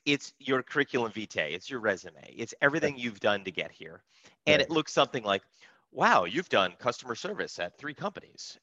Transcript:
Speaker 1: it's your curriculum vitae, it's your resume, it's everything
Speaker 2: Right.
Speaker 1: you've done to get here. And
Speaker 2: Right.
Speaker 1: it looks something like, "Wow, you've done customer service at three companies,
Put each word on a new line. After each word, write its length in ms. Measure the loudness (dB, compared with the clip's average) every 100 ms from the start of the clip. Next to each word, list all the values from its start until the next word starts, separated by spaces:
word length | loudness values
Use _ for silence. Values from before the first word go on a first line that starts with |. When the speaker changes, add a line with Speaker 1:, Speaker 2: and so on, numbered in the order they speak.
| 0
Speaker 1:
it's 280 | 0 -2 -12
your 240 | 0 0
curriculum 480 | 0 -2 0 0 -2
vitae, 420 | -4 -6 -4 -4
it's 160 | -4 -8
your 100 | -2
resume, 540 | 0 0 -4 -18 -20 -10
it's 200 | -10 2
everything 340 | 2 2 -2 -2
Speaker 2:
Right. 80 |
Speaker 1:
you've 160 | -6 -2
done 240 | 0 0
to 80 | -2
get 200 | -6 -8
here. 320 | -10 -18 -18 _ _ -20 _ 4
And 120 | 4
Speaker 2:
Right. 20 |
Speaker 1:
it 100 | 4
looks 220 | 0 0
something 300 | 2 2 2
like, 200 | 0 0 -2 _ -20 _ _
"Wow, 340 | 0 4 4 4
you've 240 | -2 2
done 240 | 2 2 0
customer 340 | -4 -4 -8
service 460 | -8 -6 -6 -6 -6
at 180 | -8 -8
three 160 | -12
companies, 640 | -8 -8 -8 -16 -18 -18 -12